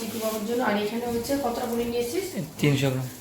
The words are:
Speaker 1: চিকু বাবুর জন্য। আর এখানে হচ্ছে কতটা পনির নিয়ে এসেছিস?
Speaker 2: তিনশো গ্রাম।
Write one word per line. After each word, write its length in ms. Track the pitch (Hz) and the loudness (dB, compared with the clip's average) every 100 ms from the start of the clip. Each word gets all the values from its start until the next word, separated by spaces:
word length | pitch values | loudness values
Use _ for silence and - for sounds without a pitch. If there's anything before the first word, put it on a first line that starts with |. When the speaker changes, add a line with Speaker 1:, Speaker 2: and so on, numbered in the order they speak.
Speaker 1:
চিকু 180 | 226 226 | -4 -2
বাবুর 280 | 220 220 202 | -2 -2 0
জন্য। 160 | 240 | 0
আর 180 | 240 208 | 2 2
এখানে 240 | 208 226 240 | 0 -2 -2
হচ্ছে 300 | 233 233 277 | -2 0 0
কতটা 220 | 247 233 233 | 0 0 0
পনির 200 | 233 240 | 0 0
নিয়ে 160 | 240 | 0
এসেছিস? 420 | 240 349 381 262 147 - | 0 -2 -2 -4 -6 2
Speaker 2:
তিনশো 320 | 147 131 135 | 4 4 4
গ্রাম। 180 | 127 127 - | 0 -4 -6